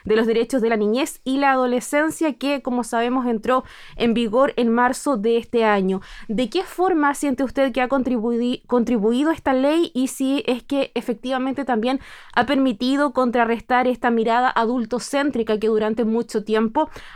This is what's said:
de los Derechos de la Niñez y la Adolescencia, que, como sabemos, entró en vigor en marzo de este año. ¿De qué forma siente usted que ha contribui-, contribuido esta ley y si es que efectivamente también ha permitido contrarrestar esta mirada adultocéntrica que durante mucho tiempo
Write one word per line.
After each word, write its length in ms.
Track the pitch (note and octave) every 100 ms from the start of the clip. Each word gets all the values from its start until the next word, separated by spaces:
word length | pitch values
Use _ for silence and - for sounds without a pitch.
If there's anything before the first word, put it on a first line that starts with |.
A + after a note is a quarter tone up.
| G3
de 100 | A3
los 100 | A3+
Derechos 380 | A3+ A#3 C4+
de 60 | A3+
la 60 | A3
Niñez 460 | G#3 A#3+ D4+ -
y 140 | C4 C4+
la 140 | C#4
Adolescencia, 840 | C4 B3+ B3 - D4 D#4 - D#4+
que, 300 | A#3+ C4+ C#4+
como 200 | B3+ B3
sabemos, 440 | A#3 A#3 A#3+ C4 A#3+
entró 360 | A3+ A#3 B3+ - - - -
en 200 | A#3 A3+
vigor 380 | A3+ A#3+ C#4+ -
en 140 | A3+
marzo 480 | A#3 B3 B3+ D4 B3
de 200 | A3 A#3
este 260 | - A#3
año. 380 | A3 G3+ F#3+ F#3+ - - -
¿De 220 | G#3 B3+
qué 140 | F4
forma 500 | F#4 - F#4 E4 C#4+
siente 300 | C#4 D4 C4
usted 280 | C4 - C4+
que 120 | B3+
ha 60 | B3+
contribui-, 760 | C#4 B3 B3 A#3 A#3 B3 - -
contribuido 640 | B3 A#3 A#3+ G#3+ B3 D4+
esta 240 | D#4+ C#4+
ley 380 | C4 C#4 E4 E4+
y 140 | B3 C4
si 360 | - C4 C#4 -
es 160 | A#3+
que 280 | - C#4 C4+ A#3+
efectivamente 680 | - A#3+ B3+ C4 C4 C4
también 360 | C4+ A3+ A#3+ C4+ - - -
ha 140 | - -
permitido 680 | C4+ C4 G3 B3 C#4 D4
contrarrestar 720 | C4 B3+ A#3+ A3+ A#3 - B3 B3+
esta 240 | A#3+ A#3+
mirada 400 | A#3 A3+ A#3 B3+
adultocéntrica 1120 | - A3+ B3+ A3 A#3+ - C#4 C#4+ A#3 A3 G#3+
que 80 | G#3+
durante 380 | A3 G#3+ G#3+ A3
mucho 380 | A3+ A#3 A3
tiempo 460 | G#3+ G#3+ A3 D4 D#4 - -